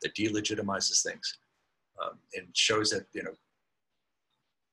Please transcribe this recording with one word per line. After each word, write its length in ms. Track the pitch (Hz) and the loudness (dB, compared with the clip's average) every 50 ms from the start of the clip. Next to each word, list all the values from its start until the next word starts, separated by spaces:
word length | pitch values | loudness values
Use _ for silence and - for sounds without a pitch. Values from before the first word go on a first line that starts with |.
that 120 | - - - | -6 -6 -2
delegitimizes 880 | - 107 110 104 104 101 - 107 104 104 98 98 92 - - - - | 0 0 2 2 0 0 0 -2 0 0 -2 0 0 0 2 2 2
things, 360 | - 90 85 - - - - - _ _ _ _ _ _ _ _ _ _ _ 95 | 0 0 -4 -6 -8 -10 -10 -10 _ _ _ _ _ _ _ _ _ _ _ -8
um, 120 | - - - - _ _ - | -6 -6 -8 -10 _ _ -12
and 120 | 92 92 90 | -12 -12 -4
shows 380 | - - - - 110 107 107 104 | 0 2 4 4 4 4 4 2
that, 160 | 104 95 98 _ | 0 0 -4 _
you 120 | - 101 90 | -8 -8 -6
know, 80 | 95 - - _ _ _ _ _ _ _ _ _ _ _ _ _ _ _ _ _ _ _ _ _ _ _ _ _ _ | -6 -10 -12 _ _ _ _ _ _ _ _ _ _ _ _ _ _ _ _ _ _ _ _ _ _ _ _ _ _